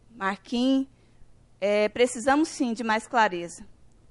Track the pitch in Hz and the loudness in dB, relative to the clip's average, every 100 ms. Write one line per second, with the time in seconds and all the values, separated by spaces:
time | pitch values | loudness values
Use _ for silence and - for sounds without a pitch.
0 | - 226 190 202 - 240 254 269 269 _ | -20 -6 -6 -6 -4 0 2 2 -2 _
1 | _ - - - - - 196 208 214 226 | _ -20 -20 -20 -20 -4 0 2 0 2
2 | 247 247 220 285 320 - 254 220 226 220 | 0 2 2 2 2 -2 -4 -2 -2 -2
3 | - 247 214 180 170 - - - - - | 0 2 2 0 -8 -12 -20 -20 -20 -20
4 | - | -20